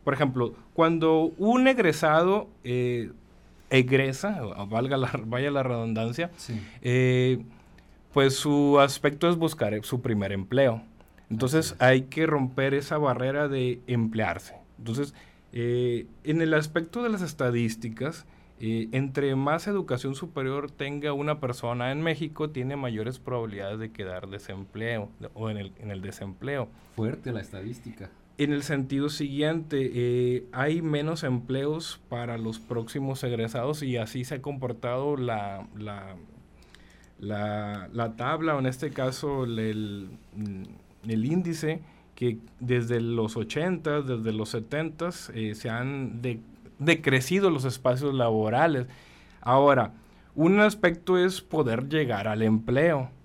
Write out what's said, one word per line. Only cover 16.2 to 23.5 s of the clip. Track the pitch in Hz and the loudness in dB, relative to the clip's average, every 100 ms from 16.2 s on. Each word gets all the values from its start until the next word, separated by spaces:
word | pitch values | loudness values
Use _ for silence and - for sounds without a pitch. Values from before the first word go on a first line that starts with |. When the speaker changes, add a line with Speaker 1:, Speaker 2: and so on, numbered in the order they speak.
| - | -2
Speaker 1:
en | 160 | 0
el | 160 | 4
aspecto | 156 151 170 165 240 | 2 2 -4 -4 -4
de | 240 | -2
las | 208 | -2
estadísticas, | 175 - 127 120 117 110 120 110 135 165 - - - - | -4 -2 0 2 0 -2 -10 -6 -8 -8 -18 -20 -20 -8
eh, | 110 113 113 | -4 -2 -2
entre | 131 139 139 139 135 | -2 -2 0 0 2
más | 139 160 208 | 0 0 0
educación | 202 - 123 135 135 | -2 -2 -4 -4 -6
superior | 170 - 131 139 143 | -8 -4 -4 -4 -6
tenga | - 139 143 147 | -8 -6 -4 -4
una | 143 147 151 | -2 -2 -2
persona | 131 123 120 120 123 | -4 -4 -4 -2 -2
en | 143 | -2
México, | 160 151 160 156 156 | -2 -2 -6 -4 -6
tiene | 151 127 143 | -4 -4 -4
mayores | 127 110 110 127 | -4 -4 -6 -6
probabilidades | - 123 113 | -6 -4 -4